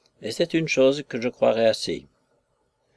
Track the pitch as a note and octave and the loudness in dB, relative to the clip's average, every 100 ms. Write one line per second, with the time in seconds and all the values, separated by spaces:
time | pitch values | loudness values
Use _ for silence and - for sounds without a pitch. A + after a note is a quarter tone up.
0 | _ _ A2 - E3+ E3 D#3+ - C3+ D3 | _ _ -10 -4 -2 -2 -2 2 2 2
1 | - B2 A#2+ - B2 A2+ A2+ G#2+ - D2+ | -6 -6 -6 0 0 4 2 0 -4 -8
2 | C#2 _ _ _ _ _ _ _ _ | -10 _ _ _ _ _ _ _ _